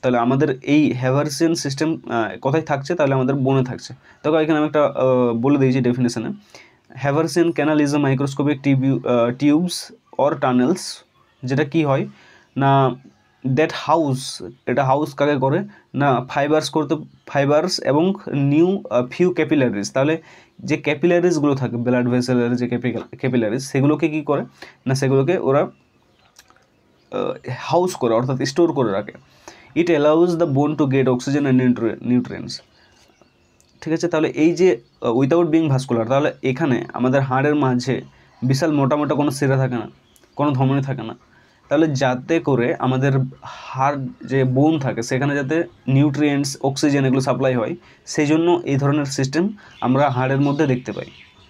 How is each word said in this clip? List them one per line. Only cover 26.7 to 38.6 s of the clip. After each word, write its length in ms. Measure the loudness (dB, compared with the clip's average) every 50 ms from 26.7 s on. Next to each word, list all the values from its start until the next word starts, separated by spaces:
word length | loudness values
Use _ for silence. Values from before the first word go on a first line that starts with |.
| _ _ _ _ _ _ _ _ -8 -6 -6 -6 -6 -8 -10 -12 -12 -10
হাউস 380 | -6 -2 0 0 0 0 -4
করে, 180 | -2 -2 0 0
অর্থাৎ 280 | 0 0 -2 -2 -2
স্টোর 320 | -4 -4 0 2 2 2 2
করে 180 | 0 -2 -2
রাখে। 200 | -2 -4 -6 -8 -14 -20 _ _ _ _ _ -20 -20 -20 -20 -8 -2
It 120 | -2 0 2
allows 420 | 2 4 4 4 4 4 4 2
the 180 | 2 0 0 0 2
bone 220 | 0 0 0 0
to 100 | 0 0 2
get 140 | 2 2 2 2
oxygen 360 | 0 0 -2 -2 -2 0 2
and 160 | 4 2 4
nutri-, 520 | 4 4 2 2 0 -4 -4 -4 -2 0 0
nutrients। 400 | 0 0 -2 -10 -12 -10 -12 -12 -14 -16 _ _ _ _ _ _ _ _ _ _ _ _ _ _ _ _ _ _ _ _ _ _ _
ঠিক 120 | -4 -4 -2
আছে, 140 | -2 0 0
তাহলে 220 | 0 0 0 0
এই 260 | 0 2 2 2 4
যে, 260 | 4 4 4 4 2 -4 _ _ _
আহ, 100 | -2 0
without 340 | 2 2 2 4 4 2 2
being 240 | 4 2 2 2 2
vascular, 360 | 0 0 0 0 -2 -2 0
তাহলে 280 | 0 0 2 2 0 -4 -2 -4
এখানে 420 | -4 -2 0 0 0 0 0 -2 -6 -6
আমাদের 280 | -2 0 2 2 2
হাড়ের 340 | 0 2 0 0 2 2 2
মাঝে 460 | 2 2 0 0 0 -2 -2 -4 -4 -6 -12 _ _ _ _ _ _ -2
বিশাল 280 | -2 0 0